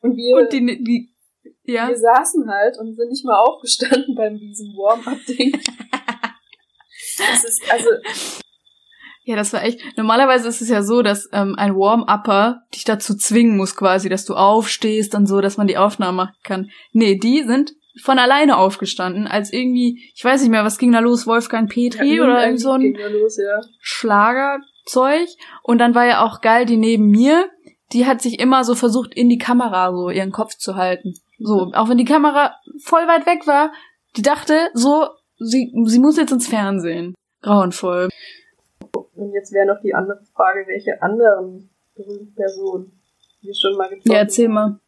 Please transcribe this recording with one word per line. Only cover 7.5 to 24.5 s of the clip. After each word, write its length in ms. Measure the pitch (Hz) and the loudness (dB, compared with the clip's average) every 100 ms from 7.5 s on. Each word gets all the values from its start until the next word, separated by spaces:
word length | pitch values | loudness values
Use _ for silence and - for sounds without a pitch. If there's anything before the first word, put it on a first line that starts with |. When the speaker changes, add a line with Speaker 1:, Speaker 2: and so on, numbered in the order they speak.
| - - | -4 -2
Speaker 1:
also 180 | - 466 427 427 - - - - _ _ _ _ _ - - | 0 0 -2 -4 -10 -12 -14 -20 _ _ _ _ _ -20 -18
Speaker 2:
Ja, 120 | - 214 | -8 -4
das 180 | 208 | -4
war 100 | 220 | -4
echt, 160 | 226 240 269 - | -4 -6 -10 -6
normalerweise 500 | 220 233 269 254 233 | 0 2 4 2 0
ist 140 | 233 | -6
es 80 | 226 | -2
ja 140 | 220 | -2
so, 180 | 202 240 | 2 2
dass, 260 | 214 202 - | 2 -2 -4
ähm, 220 | 202 196 190 | -4 -4 -2
ein 180 | 202 190 | -2 2
Warm-Upper 880 | 196 226 214 208 214 196 220 240 _ - | 2 2 0 -2 2 2 2 -2 _ -8
dich 80 | |
dazu 320 | - 214 - 202 | -4 -4 -4 -4
zwingen 400 | - 220 233 202 | 0 4 4 2
muss 180 | 190 - | -2 -2
quasi, 340 | 196 185 190 | 0 0 0
dass 160 | 190 - | -6 -4
du 100 | - | 2
aufstehst 800 | 196 220 214 - 220 214 208 208 | 2 2 0 -4 -2 -2 -2 0
und 100 | 196 | 2
so, 160 | 196 | 2
dass 160 | 196 202 | 0 0
man 80 | 202 | -2
die 120 | 185 | 2
Aufnahmen 400 | 202 202 190 185 | 0 0 -6 -4
machen 180 | 190 _ | -6 _
kann. 260 | - 190 196 - _ | -10 -8 -8 -14 _
Nee, 240 | 226 220 196 | 2 2 2
die 260 | 220 277 | 2 0
sind 300 | 247 262 302 _ _ - | 0 -2 -2 _ _ -10
von 160 | - 262 | -2 2
alleine 380 | 247 269 294 247 | 2 4 4 4
aufgestanden, 680 | 190 196 190 - 185 180 214 | 2 0 -10 -6 -6 -6 -4
als 260 | 214 208 | -4 -4
irgendwie, 600 | - 254 247 240 240 - | -4 -2 0 -2 -4 -16
ich 100 | - | -6
weiß 180 | 240 269 | 0 2
nicht 100 | 254 | 4
mehr, 120 | 226 | 2
was 140 | 214 214 | 0 0
ging 140 | 247 | 2
da 80 | 233 | 4
los, 260 | 233 240 240 | 2 0 0
Wolfgang 420 | 226 233 226 214 | -2 0 -4 -4
Petri 500 | 240 240 233 277 320 | -2 -4 0 0 2
Speaker 1:
Ja, 60 | |
Speaker 2:
oder 200 | 254 247 233 | 4 4 2
Speaker 1:
irgendein 0 | |
Speaker 2:
irgend 100 | 254 | 0
so 100 | 262 | 0
ein 80 | 262 | 2
Speaker 1:
ging 120 | 262 | 0
da 140 | 208 208 | -2 -4
los, 300 | 214 214 214 | 0 0 -2
ja. 220 | 202 208 233 _ | -4 -4 -6 _
Speaker 2:
Schlagerzeug. 1500 | - - 233 202 214 254 277 | -12 -6 0 2 4 2 -2